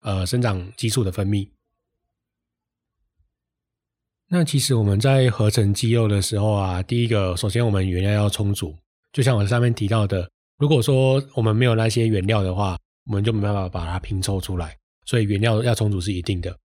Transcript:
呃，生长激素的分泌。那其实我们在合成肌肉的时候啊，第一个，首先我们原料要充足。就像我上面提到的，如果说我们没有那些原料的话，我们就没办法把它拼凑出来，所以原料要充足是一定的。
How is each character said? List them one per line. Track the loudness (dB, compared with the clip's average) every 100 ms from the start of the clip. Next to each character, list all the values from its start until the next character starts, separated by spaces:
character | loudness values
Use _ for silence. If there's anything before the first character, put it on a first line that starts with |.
呃， | -6 -4 -2
生 | 0
长 | 0 -2 -8 -6
激 | -4
素 | -2
的 | -2
分 | -2 -2
泌。 | -2 -4 _ _ _ _ _ _ _ _ _ _ _ _ _ _ _ _ _ _ _ _ _ _ _ _ _ _ _ -4
那 | -2
其 | 0 0
实 | 0 2
我 |
们 | 2 2
在 | 4 4 2
合 | 2 2
成 | 2 2
肌 | 0 0
肉 | 2 2
的 | 0
时 | 0 0
候 | 0
啊， | 0 -2 -4
第 | -2 -2 0
一 |
个， | 0 0 -2
首 | -2
先 | 0 0
我 |
们 | 0 0
原 | 0
料 | 0
要 | 2 0
充 | 0 -2
足。 | -4 -6 -12 _ _ _
就 | 0
像 | 2 2
我 | 2
上 | 2
面 | 2
提 | 0 -2
到 | 0 0
的， | -2 -6 _ _ -2
如 | 2
果 | 2
说 | 4 2 4 2 -2 -2
我 |
们 | 0 4
没 |
有 | 4
那 | 4 2
些 | 2 0
原 | 0 0
料 | 0
的 | 0
话， | -2 -4 -4 -12 _ -6
我 |
们 | -2
就 | 0
没 | 0
办 | -2
法 | -2 -4
把 | -6 -6
它 | -6
拼 | -6 -4
凑 | -2 -4
出 | -4 -6
来， | -8 -12 _ _ -4
所 | 0
以 |
原 | 0 2
料 | 2 2
要 | 0
充 | 0 0
足 | -2
是 | -4
一 | -4
定 | -4 -4
的。 | -6 -12